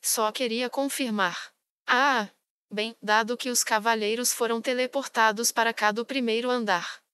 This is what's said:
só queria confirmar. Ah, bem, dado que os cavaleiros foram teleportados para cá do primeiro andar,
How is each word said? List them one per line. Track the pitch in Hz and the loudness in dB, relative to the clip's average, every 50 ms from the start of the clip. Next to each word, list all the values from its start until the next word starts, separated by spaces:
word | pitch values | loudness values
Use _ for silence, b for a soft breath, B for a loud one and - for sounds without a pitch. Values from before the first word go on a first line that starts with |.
só | - - - - 220 214 | -4 -4 -2 0 0 0
queria | 214 - 262 233 220 233 254 240 | 0 -2 -2 -2 -2 -2 -4 -4
confirmar. | - - 277 277 - - 277 240 214 208 196 175 170 - - - _ _ _ _ _ _ _ | -2 -2 -2 -2 -2 -2 -2 -2 0 0 0 0 0 -4 -12 -14 _ _ _ _ _ _ _
Ah, | - 226 247 269 285 269 240 214 190 _ _ _ _ _ _ _ _ | 0 2 2 4 4 2 0 -2 -4 _ _ _ _ _ _ _ _
bem, | 208 202 214 226 226 _ - | -6 -6 -4 -6 -6 _ -2
dado | 202 214 220 226 214 247 | 2 2 2 4 2 -2
que | 233 - 254 | -4 -4 -2
os | 240 233 - | 0 0 0
cavaleiros | - 233 214 208 233 226 220 214 208 220 233 247 233 - | 2 0 2 2 2 2 2 0 -2 -2 0 -2 -2 0
foram | - 240 226 233 226 | 0 0 0 0 -2
teleportados | 220 247 254 247 254 254 - 277 262 - - 240 226 220 214 202 233 226 - | -2 -2 -2 0 -2 -2 -2 -4 -4 -2 2 4 4 4 4 2 -2 0 2
para | - 226 226 226 | 2 2 2 2
cá | - - 208 208 | 2 0 0 0
do | 226 233 | 0 -4
primeiro | - 269 269 254 226 220 226 233 254 | -4 -4 -2 0 0 0 0 0 0
andar, | 247 247 233 208 190 170 170 - - - _ _ | 0 0 0 0 0 0 -2 -6 -14 -16 _ _